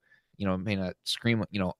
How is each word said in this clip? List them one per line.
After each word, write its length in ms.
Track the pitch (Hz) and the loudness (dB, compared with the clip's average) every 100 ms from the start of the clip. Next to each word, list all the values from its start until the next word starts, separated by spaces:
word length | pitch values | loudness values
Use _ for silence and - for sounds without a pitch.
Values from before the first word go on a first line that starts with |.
| _ _ _ - | _ _ _ -4
You 100 | 98 | 0
know, 80 | 92 | 0
it 40 | |
may 180 | 92 98 | 0 -2
not 180 | 92 - | -2 -4
scream, 400 | - - 120 117 95 | -6 -2 2 2 0
you 80 | 101 | 0
know, 140 | 92 - | -2 0